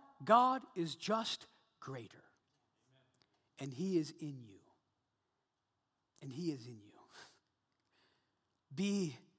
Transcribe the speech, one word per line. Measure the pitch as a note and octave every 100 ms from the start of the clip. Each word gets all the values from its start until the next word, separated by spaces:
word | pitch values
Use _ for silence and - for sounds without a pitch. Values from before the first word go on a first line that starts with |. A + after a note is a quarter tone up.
| - -
God | C#3 A3+ B3+ C4 - F#3
is | E3+
just | C#3 - A3 A3+ - - _ _ -
greater. | - C3 A2 - - _ _ _ _ _ _ C3 _ _ _ _ _ -
And | C#3
he | B2+ F#3+ F3
is | D3 -
in | D3+ C3+
you. | A2+ F#2+ - _ _ _ _ _ _ _ _ _ _ _ _ _ _ -
And | C#3
he | B2+ E3+
is | C#3 A#2+
in | A2
you. | G#2 - - - - _ _ _ _ _ _ _ _ _ _ _ _ _ -
Be | C#3 G3+ G3+ E3+ A#2+ -